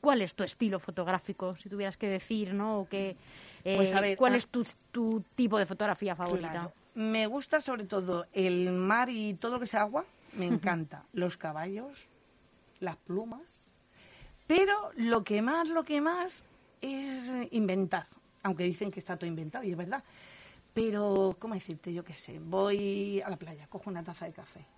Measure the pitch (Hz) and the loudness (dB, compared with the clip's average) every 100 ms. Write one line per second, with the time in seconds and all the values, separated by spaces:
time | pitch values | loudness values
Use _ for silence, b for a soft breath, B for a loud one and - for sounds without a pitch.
0 | 285 262 185 - 185 - 226 190 - 180 | 6 4 2 -2 -6 0 0 0 -4 -4
1 | 175 185 - - 185 180 196 202 196 - | 0 -2 -2 -6 -6 -6 -10 -6 -6 -4
2 | 208 190 - 220 196 196 214 214 190 196 | -2 -2 -2 -4 -2 -2 0 -2 -2 -4
3 | 190 180 B B B B 185 190 190 190 | -4 -8 B B B B 0 4 6 4
4 | 202 190 254 247 - 247 - - _ 240 | 2 4 6 6 2 -4 -4 -8 _ -2
5 | 226 226 180 - 240 208 185 185 208 180 | 0 0 -2 2 4 4 2 0 0 0
6 | 202 170 175 180 165 170 175 - _ 226 | -2 -2 0 0 -2 -4 -6 -10 _ -4
7 | 220 220 214 269 262 311 294 247 196 196 | 0 2 0 -2 0 0 2 -4 -2 -2
8 | 185 175 175 196 185 180 180 180 185 226 | 0 -2 -2 0 2 4 2 2 4 4
9 | 254 233 214 180 233 247 233 220 208 269 | 2 0 -4 -2 -2 -2 -2 0 0 0
10 | 359 _ - 214 180 170 185 170 156 147 | -6 _ -14 -4 0 2 2 0 -2 -10
11 | - - 180 175 160 151 175 196 262 269 | -8 -2 -2 -2 -8 -6 -6 -8 -10 -16
12 | - _ _ _ _ _ _ _ 185 160 | -20 _ _ _ _ _ _ _ -8 -8
13 | - 180 226 233 339 _ _ _ _ B | -6 -4 -4 -12 -16 _ _ _ _ B
14 | B B B - _ 220 381 403 415 - | B B B -20 _ 6 6 4 0 -2
15 | 233 233 196 208 226 320 320 330 320 294 | 2 2 4 2 2 2 2 0 2 2
16 | 302 349 359 - - - _ _ 269 269 | 2 0 -4 -8 -20 -20 _ _ -8 -6
17 | 277 262 247 254 - 233 208 185 185 180 | -6 -6 -6 -6 -2 0 2 2 2 0
18 | - - _ _ 196 170 180 170 202 - | -4 -20 _ _ -4 0 0 0 -4 -6
19 | - 170 170 160 156 240 220 170 175 262 | -8 -6 -4 -6 -6 -6 -4 -4 -4 -6
20 | B B B B B B _ - 226 208 | B B B B B B _ -2 0 2
21 | 208 196 190 175 226 202 - 156 - 170 | 2 4 4 2 -6 -6 -6 -10 -6 -8
22 | 170 143 - 156 160 185 202 202 202 202 | -8 -14 -14 -12 -2 2 2 2 0 0
23 | 202 196 196 180 165 151 147 185 208 180 | 0 -2 -2 -8 -10 -16 -14 -12 -8 -8
24 | 170 170 170 160 - - 147 | -10 -10 -12 -12 -20 -20 -20